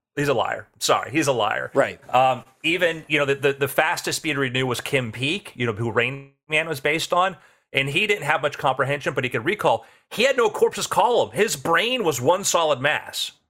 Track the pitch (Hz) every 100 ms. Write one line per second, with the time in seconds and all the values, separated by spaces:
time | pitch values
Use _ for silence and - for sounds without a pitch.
0 | _ - 143 120 95 - - - - 107
1 | 98 113 143 123 107 117 127 135 117 90
2 | - 123 131 123 - _ 156 175 170 160
3 | 151 147 139 139 139 139 135 - 160 165
4 | - 151 156 139 131 127 131 120 - 135
5 | 120 110 135 190 - - 120 104 117 110
6 | 120 139 139 _ - 151 160 143 151 160
7 | - 175 190 170 _ _ _ 135 139 147
8 | 208 202 143 156 147 - 143 135 131 143
9 | 170 143 127 123 123 208 156 113 - _
10 | - - 254 269 226 - 233 - 175 -
11 | 220 226 107 120 214 147 151 165 220 254
12 | 175 127 127 185 196 175 160 131 139 135
13 | - - - -